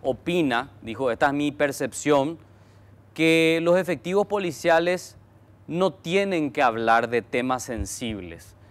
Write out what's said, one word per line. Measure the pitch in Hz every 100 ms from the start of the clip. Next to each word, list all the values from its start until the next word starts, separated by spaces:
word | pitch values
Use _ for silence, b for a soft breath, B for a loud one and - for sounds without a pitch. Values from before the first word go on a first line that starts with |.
opina, | 135 127 - 175 147 117 139 -
dijo, | 113 110 135
"Esta | 113 147
es |
mi | 143 147
percepción, | - 143 135 131 - 143 143 139 165 b b b b b b -
que | - 160 165 160 165
los | 170 180
efectivos | 180 147 170 190 202
policiales | 202 180 139 165 165 170 180 - - - - _ - -
no | 160 185
tienen | - 165 185 202 175 147
que | 147
hablar | 131 113 113 117 117
de | 117
temas | 104 127 127 127
sensibles. | - 113 98 - 120 104 87 85 - - b